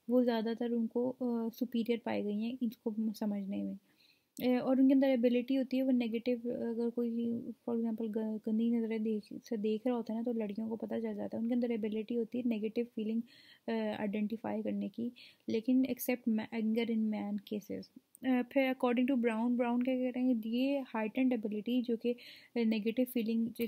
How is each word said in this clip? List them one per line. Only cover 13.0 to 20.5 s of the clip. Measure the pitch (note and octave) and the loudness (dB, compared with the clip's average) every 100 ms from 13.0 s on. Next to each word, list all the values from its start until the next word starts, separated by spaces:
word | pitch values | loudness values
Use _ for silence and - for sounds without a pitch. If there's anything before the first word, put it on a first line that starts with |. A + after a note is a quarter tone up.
| G#3+ A3+ A#3 - - - - | -2 -2 -4 -10 -20 -12 -4
अ, | |
identify | A3+ G#3+ G#3 G#3+ G#3+ G#3 A3+ G#3+ G#3+ | -2 -2 -2 -2 -2 -2 -4 -4 -4
करने | G#3 G3+ G3+ | -2 -2 -4
की, | - A#3+ - - - - | -4 -6 -8 -18 -12 -4
लेकिन | A3 A3+ B3+ | -2 4 4
except | C4 B3 - B3 A#3 | 4 0 -2 0 0
ma-, | A3 - | 0 0
anger | A3+ A3 A3+ A3+ | -2 0 2 2
in | A3+ A3 | 0 0
man | G#3 G3+ G#3 | -2 -4 -6
cases। | - G#3 - F#3+ - - _ - | -4 -8 -6 -10 -10 -18 _ -6
अ, | B3+ B3+ | 0 0
फिर | A#3+ C#4 C4 | 2 2 2
according | C4 B3+ A#3+ B3+ | 2 2 2 2
to | B3+ | 2
Brown, | A#3 A3 A#3+ B3 | 2 2 0 2
Brown | A#3+ B3 | 2 2
क्या | B3 | 2
कह | B3+ B3+ | 0 0
रहे | B3+ | 0
हैं, | B3+ A#3 | 2 2
ये | A3+ | 0